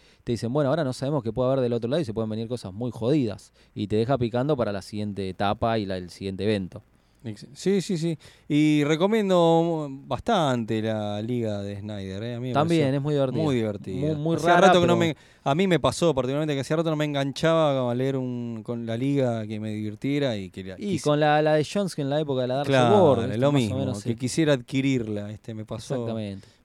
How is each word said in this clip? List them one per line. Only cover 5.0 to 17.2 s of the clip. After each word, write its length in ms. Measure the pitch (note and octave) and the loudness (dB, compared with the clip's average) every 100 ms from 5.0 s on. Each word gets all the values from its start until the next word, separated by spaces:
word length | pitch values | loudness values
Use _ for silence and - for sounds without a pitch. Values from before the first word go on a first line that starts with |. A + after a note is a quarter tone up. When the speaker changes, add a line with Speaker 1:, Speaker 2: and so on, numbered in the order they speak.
| G#2 G2 F#2+ | -6 -4 -6
Speaker 1:
etapa 500 | F#2 G2+ G#2+ A#2 A2+ | -2 0 0 0 0
y 60 | G2 | -2
la, 120 | F#2 | -6
el 120 | F2+ | -8
siguiente 360 | - G2 F#2+ G2+ | -8 -8 -4 0
evento. 360 | G#2 F2 G2+ _ _ _ _ A#2 | 0 -2 -10 _ _ _ _ -14
Speaker 2:
Ex-, 220 | G2+ - | -14 -16
sí, 280 | C#3+ F#3 G3 | -6 0 0
sí, 160 | E3 E3+ | 0 -2
sí. 200 | E3 D#3 - - - | -2 -4 -10 -20 -2
Y 360 | D3 D3+ D3+ C#3+ | 2 4 4 2
recomiendo 1000 | D#3 G3 A3+ G3 F3+ E3+ E3 E3+ D#3+ D3 | 2 2 2 2 4 6 4 2 -2 -6
bastante 920 | C3+ C#3 C3+ - G#3 D3 B2 A2 A2+ | -10 -8 -6 0 2 2 0 0 -2
la 400 | A2 A2 G#2 G#2 | 0 -2 -2 -4
Liga 400 | A2+ B2 A2 G2+ | -4 -2 -2 -4
de 180 | G2+ G2+ | -6 -8
Snyder, 440 | G#2 G#2 F#2+ F#2+ | -10 -8 -8 -8
¿eh? 120 | A#2 A#2+ | -8 -8
A 40 | |
mí 100 | B2+ | -4
me 40 | |
Speaker 1:
También, 280 | A#2+ D#3+ E3 | 0 2 2
Speaker 2:
pareció 140 | C#3 C#3 | 2 0
Speaker 1:
es 40 | |
muy 100 | C#3+ | 0
divertida. 300 | D3 C3+ C3+ | 0 0 0
Speaker 2:
muy 120 | D#3 B2 | 0 0
divertida. 520 | A2 G2+ - B2+ D3 | 0 -4 -8 -4 -2
Speaker 1:
Muy, 80 | D3+ | -2
muy 200 | D#3 D#3 | -2 0
Speaker 2:
Hacía 120 | E3 F3 | 4 8
Speaker 1:
rara, 120 | F#3+ | 8
Speaker 2:
rato 140 | F3+ | 8
que 60 | F3 | 6
no 100 | F3 | 4
Speaker 1:
pero 180 | E3 C#3+ | 2 -2
Speaker 2:
me, 20 | - _ | -12 _
a 120 | C#3 C#3+ | -2 2
mí 120 | F#3+ | 4
me 120 | D#3 | 4
pasó 340 | C3 - E3+ | 2 2 2
particularmente 400 | C3 B2 C#3+ D#3 | 2 0 -2 -2
que 80 | C#3 | -2
hacía 140 | B2+ D#3 | -2 0
rato 120 | E3 | 0
no 60 | D3+ | 0
me 80 | D3+ | -2
enganchaba 840 | C#3+ | -2